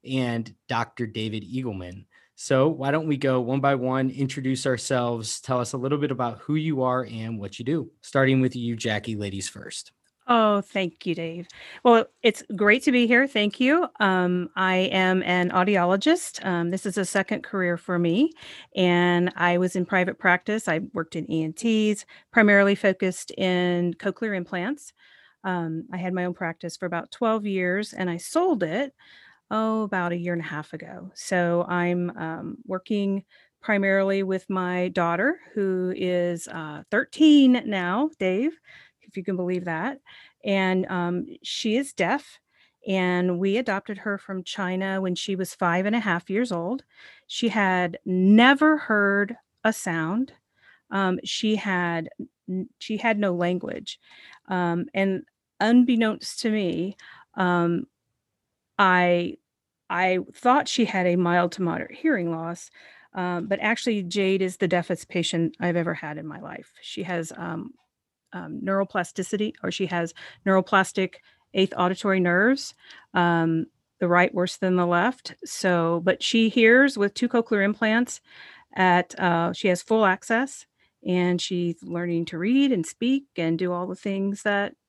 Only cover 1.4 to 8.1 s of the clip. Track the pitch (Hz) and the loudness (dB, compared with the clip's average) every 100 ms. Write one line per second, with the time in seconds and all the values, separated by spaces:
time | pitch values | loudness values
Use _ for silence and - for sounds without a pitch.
1.4 | 101 127 127 95 90 95 - _ _ _ | -8 -8 -6 -8 -12 -14 -20 _ _ _
2.4 | - 135 147 151 135 151 160 139 135 127 | 2 4 4 2 -2 -2 0 0 2 0
3.4 | 120 135 139 135 127 131 135 131 135 139 | 0 0 2 2 0 0 -2 -2 -4 -4
4.4 | 131 131 139 123 - 127 120 117 107 - | -4 -2 -2 -2 0 0 0 -4 -6 -10
5.4 | - 127 117 131 131 147 143 127 120 107 | -2 -2 -2 -4 -2 -2 -2 -2 -4 -6
6.4 | - 156 156 139 127 127 117 113 113 113 | -4 -2 0 0 0 0 -4 -8 -8 -8
7.4 | 98 - 117 160 - _ - | -10 -8 -4 -4 -6 _ -2